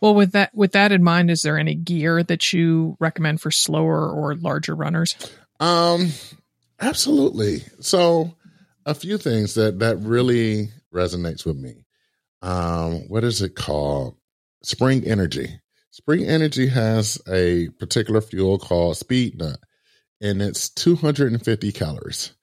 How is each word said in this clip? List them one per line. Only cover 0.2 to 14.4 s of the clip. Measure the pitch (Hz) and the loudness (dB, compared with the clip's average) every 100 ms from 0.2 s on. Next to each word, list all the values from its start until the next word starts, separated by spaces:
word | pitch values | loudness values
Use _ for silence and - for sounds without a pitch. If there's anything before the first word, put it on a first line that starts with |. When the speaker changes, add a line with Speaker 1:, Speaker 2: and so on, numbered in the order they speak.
| 190 | 4
Speaker 1:
that, | 202 202 | 4 0
with | 214 196 | 2 2
that | 202 202 | 4 4
in | 190 | 6
mind, | 175 170 170 | 6 6 4
is | 160 | 2
there | 151 156 | 0 0
any | 156 151 | 0 -2
gear | 165 170 156 170 | -2 -2 2 2
that | 170 170 - | 2 0 0
you | 175 165 165 160 - | 2 2 2 0 -2
recommend | 160 - 156 156 | -4 0 -2 -2
for | 156 | -2
slower | - - 156 160 156 160 | -2 0 0 2 0 0
or | 156 147 170 | -2 -4 -4
larger | 165 143 156 156 | -2 -2 -4 -4
runners? | 151 165 165 - - - _ - | -2 -2 -2 -4 -12 -20 _ -2
Speaker 2:
Um, | 165 170 170 170 180 139 - - _ _ _ - | 2 4 4 2 0 -4 -12 -20 _ _ _ -6
absolutely. | 233 311 269 294 269 - 104 - - - | -4 -2 2 2 2 0 -2 -2 -8 -12
So | - 185 175 170 165 - - _ _ _ - | 0 2 4 2 0 -8 -20 _ _ _ -8
a | |
few | 151 180 208 | -8 -6 -4
things | 147 113 104 110 | 0 0 0 2
that, | 110 95 | 0 2
that | 113 95 | 0 0
really | 107 120 127 120 113 107 104 113 _ | 0 2 4 2 2 0 -4 -10 _
resonates | 90 90 87 85 - 85 | -4 -2 -2 -6 -4 -6
with | 71 | -6
me. | 65 58 _ _ _ _ _ _ | -10 -18 _ _ _ _ _ _
Um, | 90 90 85 85 82 82 - | -6 -2 -2 -2 -2 -6 -6
what | 107 | -2
is | 120 104 | -2 -2
it | 95 - | -4 -6
called? | - 73 71 71 64 - _ _ | -4 -2 -2 -2 -6 -10 _ _